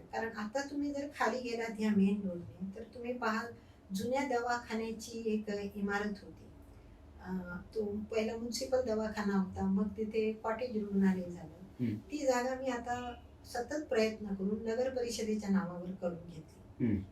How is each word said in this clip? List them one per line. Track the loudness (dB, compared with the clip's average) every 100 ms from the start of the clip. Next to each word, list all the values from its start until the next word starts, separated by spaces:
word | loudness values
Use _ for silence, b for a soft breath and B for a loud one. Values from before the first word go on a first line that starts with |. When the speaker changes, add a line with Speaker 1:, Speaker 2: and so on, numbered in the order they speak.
| -8
Speaker 1:
कारण | -4 -2 -4
आता | -2 -2 -2
तुम्ही | -2 -2
जर | -2 -6 0
खाली | 2 2
गेलात | -2 -2 -2 0
ह्या | 4
मेन | 8 6 6 0
रोडने, | -4 -8 -8 -8 -8
तर |
तुम्ही | -12 -8 -6
पाहाल | -2 0 0 -4 -10 B B -8 -4
जुन्या | 0 2
दवाखान्याची | 2 2 2 0 0 -2 -2 -4 -8 -4 0 0 0
एक | -2 -4 -2
इमारत | 0 0 0 -4
होती. | -10 -16 -18 -18 -20 B B B -20 -14
अ, | -4 -4 -4 -8 -6 -2
तो | -2 -2 -2
पहिला | 0 0
म्युनिसिपल | -2 -4 -4 2 2
दवाखाना | 4 2 0 0 2 2
होता, | 2 0 2
मग | 4 2
तिथे | 0 0 2 2
कॉटेज | 0 -2 -2 0 -2
रुग्णालय | 2 6 6 4 0
झालं. | -6 -10 -14 -16 -2
Speaker 2:
हम्म. | 0 0
Speaker 1:
ती | -4 0
जागा | 4 4 4 0
मी | 0
आता | 0 0 -2 -2 -8 -14 -20 -8
सतत | -4 -2 -2 2
प्रयत्न | 4 4 2 -4
करून | 0 2 2 0
नगर | 2 2
परिषदेच्या | 0 -2 -2 0 0 4
नावावर | 2 2 -4 -6
करून | -4 -4 -4 -10
घेतली. | -14 -14 -18 -20 -2 2
Speaker 2:
हम्म. | 2 -2